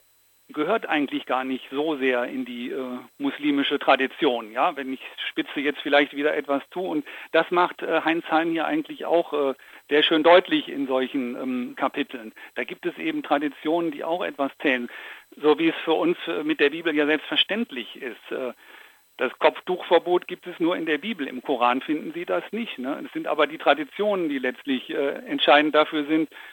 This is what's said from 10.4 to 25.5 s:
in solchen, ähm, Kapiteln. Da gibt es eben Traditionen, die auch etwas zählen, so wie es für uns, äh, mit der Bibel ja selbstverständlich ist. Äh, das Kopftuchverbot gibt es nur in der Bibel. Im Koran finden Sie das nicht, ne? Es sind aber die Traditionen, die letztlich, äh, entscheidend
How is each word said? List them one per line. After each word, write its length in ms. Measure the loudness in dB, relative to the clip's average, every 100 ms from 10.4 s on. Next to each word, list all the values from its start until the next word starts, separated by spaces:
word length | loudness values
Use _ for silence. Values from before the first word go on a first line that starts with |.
| 8 0 -2
in 160 | -4 0
solchen, 500 | 0 0 -2 -4 -4
ähm, 380 | -4 -4 -4 -2
Kapiteln. 560 | -4 -2 -6 -6 -14 -16 -16
Da 100 | -8
gibt 220 | -8 -6 -6
es 100 | -4
eben 240 | -4 -4
Traditionen, 640 | 0 0 0 -4 -2 0 0
die 140 | -4
auch 200 | -4 -2
etwas 280 | -4 -2 -4 -2
zählen, 260 | 0 0 -2 -10 -16 -18 -20 0
so 160 | 4 4
wie 120 | 4
es 60 | 0
für 100 | 0
uns, 240 | 2 2 0 -2
äh, 160 | -4
mit 160 | -2 4
der 100 | 2
Bibel 240 | 2 -2
ja 140 | 0 2
selbstverständlich 880 | 2 0 0 0 0 -4 -6 -10 -10
ist. 320 | -12 -12 -10
Äh, 220 | -6 -6 -8 -20 -20 -20 _ _ -4
das 140 | -4 2
Kopftuchverbot 880 | 2 2 -4 -4 4 2 4 0 0
gibt 180 | -12 -12
es 140 | -2
nur 160 | 0 0
in 100 | -2
der 120 | -2
Bibel. 280 | -4 -6 -6
Im 160 | -8
Koran 380 | -2 2 4 2
finden 320 | 0 -4 -4
Sie 120 | -10 -4
das 180 | -4 -4
nicht, 260 | -8 -8 -6
ne? 240 | -6 -6 -8
Es 80 |
sind 140 | -8 -4
aber 200 | 0 0
die 100 | 0
Traditionen, 680 | 2 2 0 -2 0 0 0
die 120 | -2
letztlich, 500 | -4 -6 -4 -4 -2
äh, 220 | -2 -2 -4 -6
entscheidend 480 | 0 6